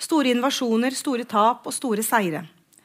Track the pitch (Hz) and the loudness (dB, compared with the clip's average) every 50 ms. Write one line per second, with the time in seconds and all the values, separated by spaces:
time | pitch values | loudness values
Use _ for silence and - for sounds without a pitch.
0 | - - 330 302 269 254 247 247 240 277 277 - 262 233 220 226 240 269 262 - | -4 0 2 2 4 4 2 2 0 0 -2 -2 -2 0 0 0 0 0 -2 -4
1 | - 294 254 233 247 - 226 208 214 233 247 240 - - - - - 254 208 208 | -4 -4 -4 -4 -4 -2 2 2 4 4 2 0 -6 -10 -8 -6 -4 -2 -2 -2
2 | 220 - 247 226 196 170 156 147 165 - _ _ _ _ _ _ | -2 0 0 0 0 0 -4 -6 -10 -12 _ _ _ _ _ _